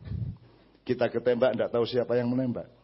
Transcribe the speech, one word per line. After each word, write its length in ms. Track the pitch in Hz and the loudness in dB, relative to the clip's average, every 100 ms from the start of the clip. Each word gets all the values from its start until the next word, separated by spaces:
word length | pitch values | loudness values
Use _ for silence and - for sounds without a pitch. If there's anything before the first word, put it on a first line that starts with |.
| - - - - - - _ _ - | -10 -8 -8 -10 -16 -20 _ _ -6
Kita 240 | 123 117 | 0 0
ketembak, 400 | 117 117 120 127 | 2 2 4 2
ndak 240 | 117 101 120 | 2 0 0
tahu 80 | |
siapa 320 | 113 127 117 120 | 0 0 0 0
yang 160 | 120 | 0
menembak. 400 | 127 131 101 82 - | 0 0 -4 -8 -16